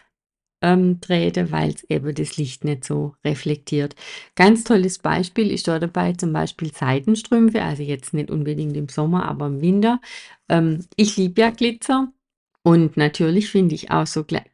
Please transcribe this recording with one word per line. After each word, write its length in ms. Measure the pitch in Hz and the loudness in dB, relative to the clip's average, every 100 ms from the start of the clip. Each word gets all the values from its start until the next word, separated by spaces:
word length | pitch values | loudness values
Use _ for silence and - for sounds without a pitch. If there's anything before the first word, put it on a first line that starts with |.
| _ _ _ _ _ - | _ _ _ _ _ -4
ähm, 400 | 175 185 180 180 | 2 4 4 0
trete, 520 | - 175 170 180 170 | 0 0 0 0 -2
weil's 320 | 156 156 147 | -2 -2 -4
eben 300 | - 151 143 | -4 -4 -4
das 220 | 147 147 - | -6 -6 -6
Licht 280 | 135 - | -8 -6
nicht 200 | 147 139 | -6 -6
so 300 | - 147 147 - | -6 -6 -6 -6
reflektiert. 720 | 147 151 - 147 - 147 143 - - - - | -6 -4 -4 -6 -4 -4 -4 -8 -18 -18 -10
Ganz 300 | - 190 226 | 4 6 6
tolles 340 | - 214 185 - | 4 2 2 -2
Beispiel 540 | 160 - 185 - 214 | -2 -2 -2 -2 -2
ist 160 | 175 - | -2 -2
da 100 | 160 | -2
dabei 360 | 170 180 180 | -2 -2 -2
zum 180 | 175 170 | -2 -2
Beispiel 400 | 156 156 - 160 | -2 -4 -6 -10
Seidenstrümpfe, 880 | - 131 135 139 220 - 233 226 214 | -4 -2 0 0 -2 2 4 4 2
also 200 | 170 147 | -4 -6
jetzt 300 | 143 139 - | -6 -6 -4
nicht 180 | 151 147 | -6 -4
unbedingt 460 | 156 147 151 151 147 | -4 -4 -4 -4 -6
im 120 | 143 | -6
Sommer, 380 | - 156 175 - | -4 0 0 -2
aber 200 | - 147 | -4 -6
im 140 | 139 | 0
Winter. 400 | 170 202 220 247 - - - - - | 2 4 2 0 -6 -20 -20 -16 -2
Ähm, 360 | 165 165 160 - - | 2 2 0 -4 0
ich 200 | 208 196 | 0 2
lieb 220 | 185 180 | 0 2
ja 120 | 226 | 2
Glitzer 600 | 226 240 233 - 262 262 _ _ _ _ _ | 2 -2 -2 -2 -2 -2 _ _ _ _ _
und 320 | 170 170 160 160 | 4 6 4 2
natürlich 540 | 147 - 160 180 208 | 0 0 0 0 2
finde 260 | 196 180 156 | 2 2 0
ich 160 | - | -2
auch 140 | 160 160 | -2 -2
so 180 | 160 | -4
gla-, 200 | 151 160 - | -4 -6 -6